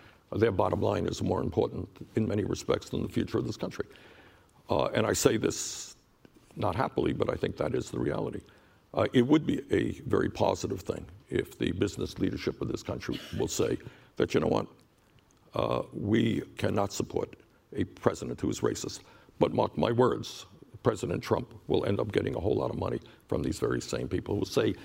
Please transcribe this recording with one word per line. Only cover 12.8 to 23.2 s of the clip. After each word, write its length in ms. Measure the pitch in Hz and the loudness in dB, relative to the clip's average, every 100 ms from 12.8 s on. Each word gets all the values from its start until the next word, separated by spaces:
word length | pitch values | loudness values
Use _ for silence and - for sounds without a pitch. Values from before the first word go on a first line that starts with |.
country 360 | - - - - - - | -6 -8 -6 -8 -6 -4
will 100 | - | -2
say 300 | - - - - - - - | 0 0 -2 -6 -20 -10 -2
that, 160 | - | 2
"You 60 | - | 2
know 80 | - | 2
what? 200 | 110 104 - _ _ _ _ _ _ _ | 0 -2 -12 _ _ _ _ _ _ _
Uh, 300 | - 113 120 - | -4 0 -2 -4
we 480 | - 101 113 113 98 - - | -6 0 2 2 0 -4 -4
cannot 340 | 104 101 101 | -2 0 0
support 440 | - - - - - - _ _ | -2 -4 -4 -6 -10 -20 _ _
a 100 | - | -4
president 580 | 98 - - - - 123 | -4 0 0 0 -4 -4
who 80 | - | -2
is 100 | - | 0
racist." 380 | 113 107 - - - - - - | 0 0 -6 -10 -14 -20 -20 0
But 140 | 165 | 2
mark 240 | 147 110 - | 2 0 2
my 140 | 113 | 2
words, 540 | 117 123 - - - - - - - | 4 4 2 -4 -12 -18 -20 -20 -4
President 400 | - 110 - - | -2 0 -2 -2
Trump 300 | - 110 - - - | 2 0 0 -10 0
will 180 | - - | 2 2
end 140 | 104 | 0
up 120 | 104 | 2
getting 240 | - - - | 0 0 0
a 40 | |
whole 160 | 85 - | 0 2
lot 140 | - | 0
of 80 | - | -2
money 220 | - 60 - - | -2 -4 -8 -20